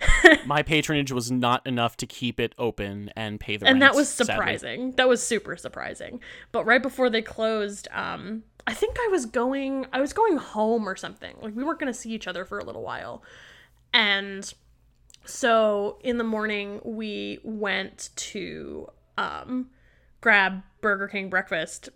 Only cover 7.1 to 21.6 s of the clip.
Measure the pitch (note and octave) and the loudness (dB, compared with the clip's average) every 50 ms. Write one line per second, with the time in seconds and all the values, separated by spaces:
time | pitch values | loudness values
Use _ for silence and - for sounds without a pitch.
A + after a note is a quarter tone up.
7.1 | A3 A3 A3 - - - A3+ A3 A3 G#3+ G#3 G3+ G3+ - - - - - - - | 4 2 -2 -2 -4 0 0 2 2 0 -2 -4 -6 -10 -12 -10 -6 -6 -4 -4
8.1 | - - - F#3+ A3 A3 - _ _ - - - A3+ - G#4 A4+ - - A#4+ A4 | -6 -6 -8 -8 -8 -8 -10 _ _ -8 -6 -6 -2 0 0 0 0 -2 0 2
9.1 | F#4+ E4+ B3 A3+ - B3+ A#3 B3+ C4+ C#4 C#4 C4+ C4+ C4+ C4 C4 - B3+ C#4 C#4 | 2 2 0 0 0 0 2 2 0 0 -2 -2 -2 -4 -4 -2 0 0 0 0
10.1 | - - A4+ A4 E4+ C4 - - - G#3+ G#3+ A3 A#3 A#3 G#3+ F#3+ F#3+ - - - | 2 4 4 4 4 2 0 -4 -2 0 2 4 4 2 2 -2 -6 -6 -8 -12
11.1 | G3 - - - - - - G#3+ G#3 A#3 C4+ D#4 D#4+ - - C4 A3 - - A3+ | -12 -12 -14 -14 -12 -10 -12 -8 -6 -4 -2 -2 -2 -2 -2 -4 -4 -6 -8 -8
12.1 | A3+ G#3+ - F#3 F3+ F3 F#3 - - G2+ - - - - A2 - A#2 - F2+ A2 | -8 -6 -6 -6 -6 -6 -8 -6 -8 -8 -8 -8 -10 -8 -8 -6 -6 -6 -8 -10
13.1 | - - - - - - - - - - - _ _ _ _ _ - A3+ A3 G3+ | -10 -12 -16 -20 -20 -20 -20 -20 -20 -20 -20 _ _ _ _ _ 4 4 6 6
14.1 | G3 G3 G3 G3+ G3 G3 G3 - - - _ _ _ _ _ _ _ _ _ _ | 4 2 0 -4 -8 -10 -10 -12 -14 -18 _ _ _ _ _ _ _ _ _ _
15.1 | - _ - - - - - A#3+ A3+ A3+ A3 G#3+ G#3 G3+ G3+ G#3 - - - B3+ | -20 _ -16 -14 -6 0 4 6 6 6 6 6 4 2 0 -2 -4 -4 -2 -2
16.1 | A#3+ A#3 A#3 A3+ A3 G#3+ G#3+ G#3+ G#3 G3+ G3+ G3+ G3+ G#3 - - A3 G#3+ A3 G#3+ | 0 0 0 0 0 -2 0 -2 -2 -4 -4 -6 -10 -10 -8 -8 -6 -6 -6 -6
17.1 | G#3 G3+ G3+ G3+ G#3 - - - A3 G#3 G#3 G3 F#3+ F#3+ F#3+ - - - - - | -4 -6 -6 -6 -8 -8 -8 -8 -4 -2 0 0 0 0 -2 -6 -8 -14 -14 -12
18.1 | - - - - - G#3 F3+ F3 D3+ D#3+ D3 - - - - - - _ _ _ | -10 -10 -10 -8 -8 -8 -8 -8 -8 -10 -10 -10 -10 -12 -12 -14 -18 _ _ _
19.1 | _ - F#3+ - - - - - B3+ B3+ B3+ - _ _ _ _ _ _ _ _ | _ -4 -4 -4 -6 -8 -8 -6 -6 -6 -6 -8 _ _ _ _ _ _ _ _
20.1 | _ _ - A#3 G#3+ G3+ F#3+ F#3+ F#3+ F#3+ - - _ _ - G#3+ G3+ F#3+ G3 G3+ | _ _ 4 6 6 6 6 4 0 -4 -10 -14 _ _ 0 0 0 0 -2 -4
21.1 | - G3+ F#3+ F#3+ F#3 F#3 F#3+ - F#3+ D#3+ | -4 -6 -4 0 0 0 0 0 -2 -2